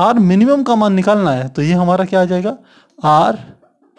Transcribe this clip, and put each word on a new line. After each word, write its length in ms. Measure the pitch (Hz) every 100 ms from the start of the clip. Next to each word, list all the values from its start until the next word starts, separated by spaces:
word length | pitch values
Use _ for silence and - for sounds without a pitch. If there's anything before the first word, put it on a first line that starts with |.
R 120 | 196
minimum 540 | 233 185 190 233 285 247
का 80 | 226
मान 180 | 208
निकालना 380 | 190 185 208 180
है, 160 | 131 131
तो 120 | 131
ये 120 | 147
हमारा 320 | 180 180 185 185
क्या 160 | 190
आ 40 | 180
जाएगा, 320 | 180 196 262 _ _ _ - 156
R 300 | 151 180 220 - - _ _ _